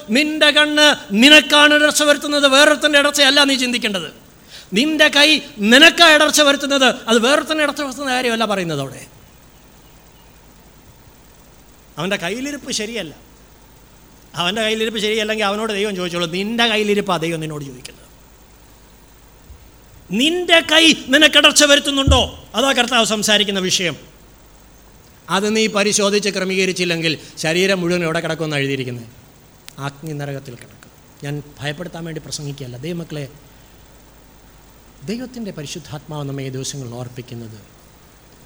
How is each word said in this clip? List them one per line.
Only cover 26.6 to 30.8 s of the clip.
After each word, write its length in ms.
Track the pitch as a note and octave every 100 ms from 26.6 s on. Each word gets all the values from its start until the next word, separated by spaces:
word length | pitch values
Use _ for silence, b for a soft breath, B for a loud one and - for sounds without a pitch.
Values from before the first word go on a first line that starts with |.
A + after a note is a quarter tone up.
| F#3 F3+ F3 E3 D#3+ C#3+ B -
ശരീരം 360 | D#3 E3+ F#3+ F#3+
മുഴുവൻ 220 | E3+ F3+
എവിടെ 160 | E3 E3
കിടക്കുമെന്ന് 360 | E3+ D#3+ D#3 C#3+
എഴുതിയിരിക്കുന്നത്? 480 | C#3 C3+ B2+ A#2+ A2 - - - - - - - C#3
അഗ്നി 260 | C#3 D#3+ D3
നരകത്തിൽ 340 | C#3+ C#3 C#3 A#2+
കിടക്കും. 360 | - -